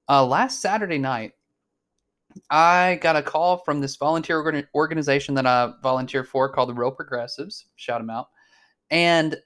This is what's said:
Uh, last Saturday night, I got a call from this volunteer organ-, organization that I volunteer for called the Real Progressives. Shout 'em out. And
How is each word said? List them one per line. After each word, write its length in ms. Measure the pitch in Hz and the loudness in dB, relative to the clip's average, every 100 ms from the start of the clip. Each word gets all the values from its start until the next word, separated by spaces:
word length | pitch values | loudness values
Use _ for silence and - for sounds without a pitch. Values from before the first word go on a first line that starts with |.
| - | 2
Uh, 160 | 139 127 | 4 4
last 360 | 151 262 - | 2 0 -2
Saturday 360 | 185 214 196 151 | -2 -2 -2 -4
night, 360 | 131 120 110 - _ _ _ _ _ _ _ _ _ - _ | -2 -4 -8 -16 _ _ _ _ _ _ _ _ _ -20 _
I 480 | 151 170 180 185 175 | 4 6 6 4 2
got 120 | 165 151 | 2 2
a 60 | |
call 360 | 143 156 175 180 | 0 0 0 0
from 220 | 165 147 | -2 -4
this 160 | 139 - | -4 -4
volunteer 440 | 147 165 160 160 | -2 -2 -2 -2
organ-, 280 | 156 147 139 | 0 -4 -4
organization 600 | 147 156 160 143 139 - 135 | -2 0 -2 0 0 0 0
that 100 | 127 | 2
I 280 | 123 120 - | 2 0 -2
volunteer 400 | 131 131 131 135 | -2 -2 -2 -4
for 260 | 127 135 131 | -2 0 0
called 200 | 131 123 | 0 0
the 40 | |
Real 160 | 120 123 | 0 -4
Progressives. 760 | 135 156 123 120 - 175 - _ _ | -4 -8 -6 -6 -10 -12 -14 _ _
Shout 260 | - 117 | -6 -6
'em 80 | 113 | -6
out. 200 | 113 - _ _ _ _ _ _ | -10 -12 _ _ _ _ _ _
And 480 | 165 170 165 156 - | 2 4 2 0 -4